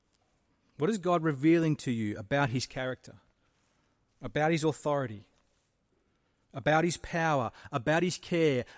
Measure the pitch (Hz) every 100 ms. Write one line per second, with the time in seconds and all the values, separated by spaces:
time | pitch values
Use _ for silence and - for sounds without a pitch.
0 | _ _ _ _ _ _ _ - 156 220
1 | 175 175 160 139 151 165 160 147 - 117
2 | 107 104 98 139 135 123 - - 131 127
3 | - 95 _ _ _ _ _ _ _ _
4 | _ _ - 147 156 170 156 139 151 143
5 | 127 104 - _ _ _ _ _ _ _
6 | _ _ _ _ _ 143 113 156 170 -
7 | - 170 160 143 113 - - 139 113 160
8 | 175 - - 170 160 127 113